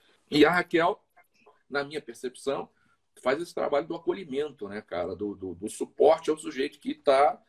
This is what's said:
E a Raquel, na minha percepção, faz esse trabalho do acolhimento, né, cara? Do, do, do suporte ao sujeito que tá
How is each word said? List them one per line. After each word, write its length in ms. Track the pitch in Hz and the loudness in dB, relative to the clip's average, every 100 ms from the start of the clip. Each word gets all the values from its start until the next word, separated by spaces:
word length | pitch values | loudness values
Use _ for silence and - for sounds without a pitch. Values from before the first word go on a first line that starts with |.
| _ _ _ | _ _ _
E 140 | 147 | 6
a 60 | 147 | 6
Raquel, 500 | 175 - 165 170 214 _ _ _ _ _ _ _ | 6 2 2 2 0 _ _ _ _ _ _ _
na 140 | 143 | -6
minha 180 | 143 147 | -6 -8
percepção, 720 | - 117 127 - - 143 - _ _ _ _ _ | -10 -10 -10 -8 -6 -6 -6 _ _ _ _ _
faz 220 | - 139 | -2 -2
esse 100 | 175 | -2
trabalho 360 | - 156 143 160 | -4 0 0 -2
do 80 | 165 | -4
acolhimento, 720 | 175 196 175 131 147 139 101 | -4 -6 -6 -4 -6 -8 -12
né, 120 | 101 | -10
cara? 360 | - 87 90 90 | -8 -6 -6 -4
Do, 180 | 104 | -6
do, 200 | 92 95 85 | -6 -10 -8
do 120 | 107 | -10
suporte 640 | - - - 135 160 - | -8 -6 2 4 4 2
ao 80 | 156 | -4
sujeito 400 | 160 131 143 - | -6 -6 -6 -6
que 160 | - | -10
tá 480 | 151 - 135 147 - | -4 2 4 4 0